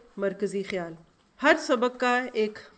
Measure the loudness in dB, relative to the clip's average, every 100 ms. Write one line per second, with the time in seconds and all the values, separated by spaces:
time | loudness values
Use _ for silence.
0 | -14 -4 -4 -2 -4 -4 -4 -6 -6 -12
1 | -20 _ _ 2 4 4 2 0 0 0
2 | 0 0 0 -2 -2 -4 -16